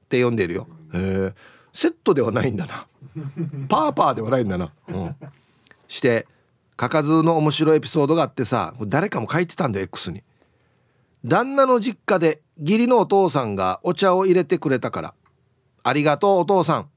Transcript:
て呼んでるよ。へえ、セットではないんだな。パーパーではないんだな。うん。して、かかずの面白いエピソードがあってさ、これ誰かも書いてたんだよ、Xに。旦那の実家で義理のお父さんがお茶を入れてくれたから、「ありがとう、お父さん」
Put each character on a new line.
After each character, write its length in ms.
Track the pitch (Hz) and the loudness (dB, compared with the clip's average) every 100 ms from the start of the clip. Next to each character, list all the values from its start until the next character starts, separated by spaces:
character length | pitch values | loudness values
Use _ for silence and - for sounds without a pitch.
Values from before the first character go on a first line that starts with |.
| - | -2
て 140 | 123 | 0
呼 100 | 123 | 2
ん 40 | 113 | 0
で 100 | 85 | -2
る 80 | |
よ。 120 | 87 80 - 80 | -4 -10 -20 -8
へ 400 | 87 95 95 95 | -4 -2 -2 -4
え、 20 | - - - _ | -8 -20 -20 _
セ 160 | - 330 | -4 -4
ッ 60 | - | -2
ト 120 | - | 0
で 80 | 143 | 2
は 100 | 113 | 2
な 120 | 110 | 0
い 80 | 127 | -2
ん 40 | 104 | -4
だ 100 | 156 | -8
な。 200 | - - _ 135 156 139 160 165 139 135 | -12 -16 _ -18 -14 -12 -8 -10 -8 -2
パ 200 | 220 302 | 0 0
ー 40 | |
パ 160 | - 156 | 2 0
ー 40 | |
で 80 | 113 | 0
は 80 | 110 | -2
な 100 | 131 | 0
い 40 | |
ん 40 | 104 | 0
だ 100 | 90 | -4
な。 140 | 87 _ - | -6 _ -12
う 40 | |
ん。 240 | 95 170 147 - _ _ _ _ _ - | -8 -8 -12 -18 _ _ _ _ _ -16
し 140 | - | -2
て、 260 | 127 113 - _ _ _ _ - | 0 0 -4 _ _ _ _ -6
か 120 | 123 | 0
か 160 | 156 | 0
ず 180 | 147 160 | 2 2
の 140 | 160 160 | 2 2
面 160 | 151 | 0
白 220 | 147 160 | 2 2
い 20 | 156 | 2
エ 40 | |
ピ 80 | - | 2
ソ 160 | 156 | -2
ー 20 | 143 | 2
ド 80 | 165 | 0
が 80 | |
あ 20 | 135 | 0
っ 60 | |
て 120 | - | -4
さ、 300 | 113 120 85 120 | -2 -2 -4 -8
こ 80 | |
れ 60 | 104 | -2
誰 180 | 139 202 | -2 -2
か 120 | 151 | -4
も 80 | 110 | -4
書 80 | 160 | -4
い 80 | 175 | -4
て 80 | |
た 140 | - 143 | -4 -4
ん 40 | |
だ 60 | 98 | -4
よ、 60 | |
X 260 | 92 - 92 | -6 -8 -10
に。 140 | - _ _ _ _ _ _ _ _ _ _ | -12 _ _ _ _ _ _ _ _ _ _
旦 300 | 120 180 262 | 0 0 2
那 120 | 277 262 | 2 4
の 140 | 247 | 4
実 180 | 226 190 | 0 -6
家 140 | - 185 | -2 2
で 240 | 160 151 _ - | 2 0 _ -8
義 180 | 147 220 | 0 2
理 100 | 240 | 4
の 100 | 240 | 4
お 80 | 180 | 4
父 240 | 196 185 | 2 2
さ 140 | 143 | 0
ん 100 | 113 | -2
が 260 | 98 92 92 | -2 -2 -2
お 120 | 185 | -4
茶 200 | 175 190 | 0 2
を 120 | 180 190 | 2 2
入 80 | |
れ 100 | 180 | 2
て 140 | 151 170 | 2 -2
く 100 | 147 | 0
れ 120 | 127 | -2
た 100 | 120 | -2
か 120 | 92 | -8
ら、 120 | 78 _ _ _ _ _ _ _ | -10 _ _ _ _ _ _ _
「あ 100 | 120 | 0
り 100 | 143 | 2
が 160 | 147 143 | 2 2
と 180 | 202 190 | 4 4
う、 20 | |
お 40 | |
父 200 | 170 190 | 4 2
さ 140 | 156 131 | 2 0
ん」 40 | - | -4